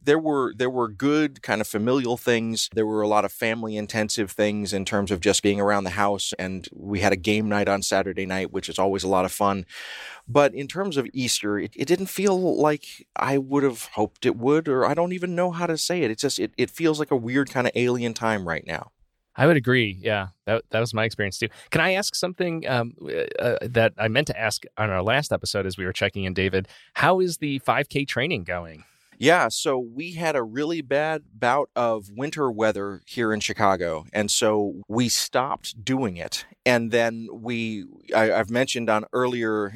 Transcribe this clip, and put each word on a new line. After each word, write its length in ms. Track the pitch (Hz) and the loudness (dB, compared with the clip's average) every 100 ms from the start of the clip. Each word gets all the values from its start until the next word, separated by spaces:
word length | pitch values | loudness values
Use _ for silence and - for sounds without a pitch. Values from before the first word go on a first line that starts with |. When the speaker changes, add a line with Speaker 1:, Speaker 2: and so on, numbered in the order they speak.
Speaker 1:
there 160 | - 156 | 2 2
were, 320 | 156 143 127 107 | 2 0 0 0
there 140 | 127 | -2
were 200 | 127 117 | 0 -2
good 540 | 98 139 147 151 139 | 0 2 2 0 -2
kind 180 | - 107 | -2 -2
of 60 | 107 | 0
familial 500 | 107 113 135 120 120 | 0 2 2 2 0
things. 520 | - 117 113 113 - | 2 2 2 -2 -2
There 140 | 107 110 | 0 0
were 160 | 110 | 2
a 40 | 104 | 2
lot 160 | 104 | 4
of 80 | 98 | 2
family 460 | - 113 113 110 107 | 0 -4 -2 -4 -6
intensive 540 | 104 113 107 - 98 | -4 -2 -2 -2 -2
things 420 | - 104 104 98 | 0 0 0 -2
in 100 | 101 | -4
terms 260 | 95 104 98 | -2 -2 0
of 120 | 98 | 0
just 200 | 101 95 | 2 2
being 180 | 104 101 | 2 2
around 260 | 101 101 92 | 2 0 0
the 60 | |
house. 420 | 95 101 101 - - | 0 0 0 -4 -6
And 300 | 92 95 - | -6 -8 -10
we 260 | - 95 101 | -12 -6 0
had 140 | 98 | 2
a 40 | 95 | 2
game 300 | 90 104 107 | 2 2 2
night 220 | 104 98 | 0 2
on 120 | 98 | 0
Saturday 440 | - 98 98 95 95 | 2 0 0 -2 -4
night, 260 | 95 90 | -4 -4
which 160 | 92 - | -4 -4
is 100 | 85 | 0
always 260 | 95 98 92 | 0 2 2
a 40 | |
lot 140 | 95 | 2
of 80 | 92 | 2
fun. 340 | - 101 98 90 - - - - - - | 2 0 0 -4 -12 -14 -14 -16 -16 -2
But 260 | 131 143 | 4 4
in 140 | - 139 | 2 -8
terms 300 | 165 196 143 | -6 -4 -2
of 100 | 117 | -4
Easter, 440 | 131 123 - 104 104 | -2 -2 -2 -2 -2
it, 140 | 95 - | -4 -4
it 100 | 139 | 0
didn't 220 | 180 190 | 0 0
feel 300 | - 202 185 180 - | -2 2 2 2 2
like 500 | 151 151 - - - - | 2 2 -4 -20 -12 -4
I 220 | 131 139 | 0 0
would 260 | 135 143 | 0 2
have 220 | 139 117 - | 0 -2 -8
hoped 320 | - 107 - 123 | -2 -2 0 -2
it 100 | 113 | 0
would, 320 | 120 151 160 | 2 0 2
or 180 | 131 123 | 2 2
I 80 | |
don't 200 | 151 175 | 2 0
even 200 | 180 180 | -2 -4
know 180 | 175 180 | -2 -2
how 140 | 170 170 | 0 -2
to 120 | 160 | -2
say 260 | - 180 | -2 0
it. 80 | 127 | 0
It's 100 | 110 | 0
just, 180 | 139 - | -2 -2
it, 120 | 107 - | -4 -2
it 120 | 120 | -4
feels 300 | - 165 151 | 0 0 0
like 120 | 151 | 0
a 40 | 135 | 0
weird 340 | 117 131 139 | 0 0 0
kind 180 | 135 123 | 0 0
of 60 | - | 2
alien 380 | 123 123 120 | 2 0 -2
time 340 | 113 113 107 87 | -2 0 0 -2
right 180 | 80 - | -6 -6
now. 240 | 80 - _ _ _ _ - | -8 -10 _ _ _ _ 2
Speaker 2:
I 120 | 139 | 4
would 100 | 156 | 4
agree. 400 | 123 127 110 95 | 4 2 2 -2
Yeah, 260 | 104 107 92 - - | -2 -2 -4 -8 -2
that, 180 | 113 - | -2 0
that 80 | 110 | -2
was 140 | 117 | 0
my 120 | 110 113 | 0 -2
experience 320 | - 101 - | -2 -4 -2
too. 100 | 110 - - | -6 -6 -4
Can 100 | 156 | 0
I 120 | 170 | 2
ask 200 | 190 208 | 0 -2
something, 540 | - 185 185 180 165 - | -4 -4 -2 -4 -2 -2
um, 260 | 123 117 - - - - - | -2 -2 -6 -6 -4 -4 -2
uh, 160 | 120 - | -2 0
that 320 | 117 117 113 - | 0 2 2 2
I 100 | 110 | 0
meant 180 | 117 151 | 0 0
to 120 | - | -2
ask 240 | 110 - - - | -2 -2 -6 -4
on 120 | 107 | 0
our 120 | 95 | 0
last 300 | 95 127 147 | 2 0 0
episode 340 | 95 - 101 95 | -2 -2 -2 -2
as 120 | 90 | -4
we 80 | 92 | -4
were 80 | |
checking 320 | - 101 101 95 | -2 -2 -2 -4
in, 80 | |
David? 340 | 92 95 95 95 - - | 0 2 0 -2 -10 -14
How 280 | - 147 185 | 0 2 4
is 160 | 185 160 | 2 -2
the 220 | 147 135 | -4 -2
five 280 | - 120 143 | 0 0 0
K 160 | 143 139 | -2 -4
training 380 | - 143 127 | -2 -2 -4
going? 400 | 87 87 85 78 - _ _ - | -4 -8 -8 -16 -20 _ _ 0
Speaker 1:
Yeah, 280 | 131 175 120 | 4 6 4
so 280 | - 160 131 | 0 -2 -2
we 360 | 120 120 165 | -2 -8 -10
had 240 | 170 165 143 | -4 -2 0
a 40 | |
really 380 | 113 117 151 170 | -2 -2 -2 -2
bad 440 | 131 139 156 156 - | -2 0 0 -2 -8
bout 360 | 107 123 135 139 - | -2 2 2 0 0
of 340 | 120 110 98 | 0 0 -4
winter 400 | 104 139 147 131 | -8 -6 -2 -2
weather 520 | 107 110 101 101 98 - | 2 2 2 -4 -8 -10
here 280 | - 110 | -2 0
in 80 | 107 | 0
Chicago, 640 | - 104 104 95 87 80 82 | -2 2 4 4 0 -4 -4
and 180 | 101 104 | -2 0
so 440 | - 110 107 101 - 101 | 2 4 4 2 -4 -4
we 220 | 110 120 | 0 2
stopped 720 | - - 131 135 - - 113 | 0 0 0 0 -4 -8 -10
doing 320 | 104 131 120 87 | -2 0 -2 -4
it. 300 | - - - _ 127 | -8 -8 -10 _ 2
And 240 | 123 117 | 4 4
then 380 | 117 117 113 113 | 2 2 0 -10
we, 500 | 107 113 117 113 107 71 - - 113 | -10 -6 -4 -4 -6 -10 -16 -2 2
I, 160 | 110 | 4
I've 180 | 92 104 | 4 2
mentioned 400 | 120 131 127 113 | 0 0 0 0
on 140 | 107 107 | 0 0
earlier 600 | 120 123 123 113 107 101 | 0 0 0 0 0 -2